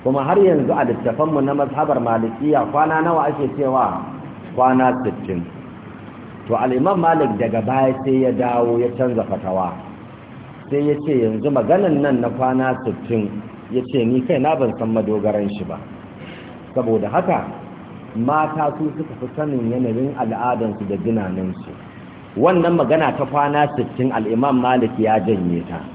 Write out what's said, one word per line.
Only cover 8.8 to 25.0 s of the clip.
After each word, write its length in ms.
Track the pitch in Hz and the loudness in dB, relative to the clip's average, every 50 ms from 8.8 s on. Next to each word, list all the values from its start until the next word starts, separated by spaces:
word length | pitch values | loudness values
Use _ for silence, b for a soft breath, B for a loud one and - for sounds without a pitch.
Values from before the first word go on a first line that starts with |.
| 123 117 - | 2 0 0
canza 280 | - 131 127 123 110 104 | 0 0 0 2 0 -2
fatawa. 520 | - 95 90 - 92 92 92 92 87 87 - - - - - - - - - - - - - - - - - - - | -2 -4 -4 -2 -2 -2 -2 -2 -2 -4 -8 -14 -16 -16 -16 -18 -18 -18 -18 -18 -18 -18 -18 -18 -18 -18 -18 -8 -4
Sai 160 | 139 143 147 | -2 0 2
ya 80 | 147 147 147 147 | 2 0 0 0
ce 80 | 156 147 127 117 | 0 2 2 2
yanzu 240 | 110 107 110 101 147 | 2 0 0 0 2
maganan 480 | 143 131 110 101 160 190 202 180 156 143 | 2 2 4 4 4 4 4 2 2 2
nan 220 | 143 143 131 120 120 | 2 2 2 2 0
na 60 | 117 | -2
kwana 480 | 117 127 131 127 131 131 131 131 123 113 - | -2 0 0 2 2 2 2 2 0 -2 -2
sittin, 400 | 113 95 - - - 117 113 104 98 98 104 - - - - - - | -4 -6 -6 -4 -2 0 0 0 -2 -6 -8 -12 -12 -16 -18 -14 -4
ya 140 | 110 127 123 | -4 -4 -4
ce, 160 | 127 - 135 117 | 0 0 2 2
"Ni 180 | 113 127 131 127 | 4 2 2 2
kai 160 | - 175 135 | 2 0 2
na 160 | 131 151 160 | 4 2 2
ban 160 | 147 135 113 107 - | 2 2 0 0 -2
san 140 | 117 113 113 | -2 0 0
madogaran 540 | 113 104 101 107 104 98 107 104 104 101 98 | 0 2 2 0 0 0 0 0 0 0 -2
shi 120 | 101 - 95 | -4 -6 -8
ba." 80 | 85 95 - - - - - - - - B B B B B B B B B - - - | -8 -8 -10 -12 -14 -16 -16 -16 -18 -18 B B B B B B B B B -18 -6 -4
Saboda 320 | 135 120 113 - 214 98 | -2 2 2 2 2 2
haka, 400 | 101 107 190 170 190 170 117 95 - - - - - - - - - - - - - - | 2 0 2 2 2 0 0 0 -6 -10 -12 -14 -16 -16 -16 -16 -16 -16 -16 -16 -10 -4
mata 560 | 110 117 127 147 156 156 156 156 160 151 143 135 | -2 0 2 2 2 2 0 0 0 0 0 0
su 140 | - 156 151 131 | -2 -4 -4 -4
suka 160 | 147 156 - 123 113 | -6 -8 -10 -8 -10
fi 40 | 123 123 - | -10 -8 -6
sanin 320 | 147 151 151 139 123 113 113 | -4 -4 -2 -2 -2 0 0
yanayin 400 | 117 127 127 117 110 120 131 139 135 | 0 0 0 0 0 0 -2 -2 -2
al'adansu 640 | 127 123 110 113 101 117 123 123 110 113 110 101 - 104 95 | -4 -4 -4 -2 -2 0 0 0 0 0 -2 -2 -4 -4 -4
da 80 | 101 | -4
jinanansu. 720 | 92 87 117 113 110 98 92 90 92 92 92 92 - - - - - - - - - - - - - - - - | -2 0 0 0 0 0 -2 -4 -4 -4 -4 -6 -8 -12 -14 -14 -16 -16 -18 -18 -18 -18 -18 -18 -20 -20 -10 -2
Wannan 400 | 98 123 170 185 180 165 170 175 | 2 4 4 4 4 4 4 4
magana 400 | 160 143 117 147 160 156 131 - | 2 4 4 4 2 2 0 0
ta 120 | - 139 | -2 -4
kwana 440 | 127 131 147 143 143 143 147 147 143 - | -2 0 0 0 2 2 2 2 2 0
sittin, 320 | - 120 - - - 127 131 | -4 -4 -4 -2 -2 0 0
al'imam 480 | 117 113 110 107 113 113 131 143 135 | 0 0 -2 0 2 2 2 4 2
Malik 320 | 127 123 123 131 127 117 110 - | 2 4 4 4 2 2 0 0
ya 260 | - | 0